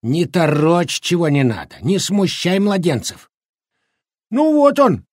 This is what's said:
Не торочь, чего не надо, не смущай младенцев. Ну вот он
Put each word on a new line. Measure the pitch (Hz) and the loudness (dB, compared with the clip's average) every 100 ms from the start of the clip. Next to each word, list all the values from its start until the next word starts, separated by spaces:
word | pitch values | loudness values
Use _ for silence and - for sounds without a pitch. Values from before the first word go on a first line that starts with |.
Не | 113 156 165 | -2 -2 -2
торочь, | 185 160 147 156 175 175 - | 0 0 2 2 2 0 -6
чего | - 175 165 | -4 -2 0
не | 143 | 2
надо, | 131 101 73 - | 0 -2 -10 -8
не | 127 196 | -2 -2
смущай | - 202 190 - 175 190 | 0 0 -2 -2 -2 0
младенцев. | 202 196 170 127 - - - _ _ _ _ _ _ _ _ _ _ | 0 0 -2 -2 -6 -16 -20 _ _ _ _ _ _ _ _ _ _
Ну | 233 311 | 0 2
вот | 302 285 277 | 4 4 4
он | 269 120 - | 2 0 -8